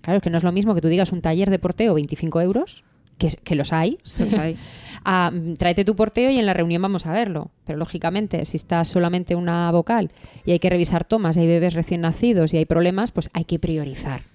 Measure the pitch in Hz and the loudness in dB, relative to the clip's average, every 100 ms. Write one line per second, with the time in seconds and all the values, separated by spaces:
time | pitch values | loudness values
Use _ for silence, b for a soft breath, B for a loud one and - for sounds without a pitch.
0 | - 190 170 170 175 180 214 180 160 175 | 0 0 0 0 0 2 2 2 2 2
1 | 180 180 165 165 196 185 175 - 226 156 | 0 -2 -2 0 2 0 -2 0 2 2
2 | 147 151 165 165 180 214 370 - _ _ | -2 -4 -2 0 2 0 -2 -10 _ _
3 | _ - 160 - - 151 - 160 175 320 | _ -4 -4 -2 -2 -2 0 0 0 -2
4 | - - 208 208 160 160 B B B B | -8 -4 0 0 -2 -6 B B B B
5 | 190 185 175 180 165 160 175 175 196 202 | 0 2 2 -2 -6 0 0 2 0 2
6 | 214 233 254 262 208 180 170 170 190 190 | 0 2 2 2 2 0 0 0 0 -2
7 | 160 190 226 156 - _ - 151 165 165 | -2 -2 -2 -4 -8 _ -10 -6 -6 -4
8 | 165 196 214 165 156 160 - 170 165 180 | -2 -2 -2 -4 -4 -6 -2 0 2 2
9 | 175 180 180 175 175 170 170 170 170 233 | 2 0 -2 -2 0 0 2 2 2 0
10 | 175 B B B - 175 185 180 170 170 | -2 B B B 0 2 2 2 2 0
11 | - 226 180 165 165 170 175 165 170 175 | 0 0 2 2 4 4 2 0 -2 -2
12 | 165 165 240 202 156 165 156 165 180 190 | -2 2 2 4 2 2 2 2 2 0
13 | 233 - - 165 160 165 - 156 143 135 | -2 -4 -6 -6 -4 -2 -2 -2 -6 -8
14 | 143 131 - | -8 -8 -12